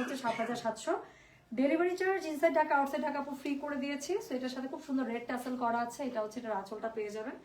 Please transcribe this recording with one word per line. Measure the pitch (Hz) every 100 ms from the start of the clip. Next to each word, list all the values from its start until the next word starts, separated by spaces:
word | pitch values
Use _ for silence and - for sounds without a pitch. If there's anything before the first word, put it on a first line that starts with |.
হচ্ছে | 247 277
সাত | 233 220
হাজার | 226 233
সাতশো। | 226 214 311 403 - - - - _ 226
ডেলিভারি | 277 320 359 359
চার্জ | 370 381 320
inside | 294 330 294
ঢাকা, | 302 285
আউটসাইড | 277 302 302
ঢাকা | 277 277
পুরো | 269
ফ্রি | 294 277
করে | 294 277
দিয়েছি। | 277 277 - 403 -
So | 254
এটার | 254 254
সাথে | 269
খুব | - -
সুন্দর | 269 233
রেড | 233 -
ট্যাসেল | 247 262 247
করা | 233 233 233
আছে, | - 269
এটা | 233
হচ্ছে | 214 247
এটার | 226 208
আঁচলটা | 196 214 220 220
পেয়ে | 208 214
যাবেন। | 226 339